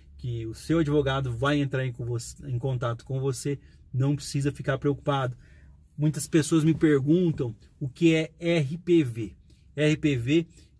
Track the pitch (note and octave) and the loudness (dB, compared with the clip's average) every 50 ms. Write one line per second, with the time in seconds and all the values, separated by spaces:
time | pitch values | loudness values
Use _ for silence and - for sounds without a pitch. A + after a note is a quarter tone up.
0 | - - - - - B2 A#2 A#2 A2 A2 A2 - - - D#3 E3+ E3 C#3+ D3 D3+ | -20 -20 -18 -12 -8 -8 -6 -6 -6 -8 -10 -8 -4 0 0 2 2 2 2 2
1 | C#3 C3+ C3+ C3+ C3+ B2+ A#2 A2+ C3+ C#3+ D3 D3 C#3+ C3+ C#3+ C3 C3 B2+ A#2+ - | 2 2 0 -2 -2 -4 -4 -2 0 0 2 0 0 0 -2 -4 -4 -4 -6 -6
2 | A#2+ A#2 A#2+ A#2 - - - - - C#3+ B2+ A#2 A#2+ C3+ C3 A#2+ B2+ A#2+ A#2 A#2 | -6 -6 -6 -6 -8 -10 -14 -14 -8 -6 -6 -4 -2 -2 -2 -2 -2 -4 -4 -6
3 | - - C3+ C3+ C3 C#3 B2 - - C#3+ C#3+ C#3+ - - - - - - - B2+ | -8 -8 -6 -2 -2 -2 -4 -4 -4 -6 -6 -6 -8 -16 -20 -20 -16 -6 -2 0
4 | C3 C#3 D3 C#3 - - - C#3+ C3+ D3 C#3 - C3+ C#3+ C3+ C3+ - C#3+ C#3+ - | 0 0 0 -2 -4 -4 -4 -2 -2 -2 -4 -4 -4 -4 -4 0 0 -2 -2 0
5 | - D3+ C#3 C#3 C3 B2+ B2 - - - - - - - - - - _ _ - | -2 -2 0 0 -2 -4 -6 -8 -16 -20 -20 -20 -20 -20 -20 -20 -20 _ _ -2
6 | D3 D#3 D3 D3+ - - - E3 D3 - E3+ D#3+ D3 D#3+ D#3 - E3 D#3 D3 C#3 | 0 0 0 -2 -4 0 2 2 2 4 2 4 4 4 4 4 4 4 4 4
7 | C3 C#3+ D#3+ F#3 F3+ E3 D3 - C3+ A#2 G#2+ - - - _ _ D3+ C3 - - | 4 4 4 4 4 2 0 0 -4 -6 -6 -10 -16 -20 _ _ -10 -10 -2 2
8 | E3+ E3 D#3+ D#3+ D#3+ - - - E3+ E3+ E3+ E3 C#3+ C3 E3+ E3 - E3+ F3 E3 | 4 4 4 2 0 -4 -8 -6 -2 0 0 2 0 -2 -4 -6 0 4 4 4
9 | D3 A#2+ A2 A#2 A2 F#2+ - - _ _ - _ _ - - C#3+ D3+ D3+ D#3 D3+ | 4 2 -2 -6 -8 -10 -12 -16 _ _ -20 _ _ -12 -4 0 2 2 2 2
10 | - D3+ C#3+ B2 A2+ B2+ D3+ E3+ E3 - - - - _ _ | 0 0 0 0 0 0 0 0 0 -2 -8 -20 -20 _ _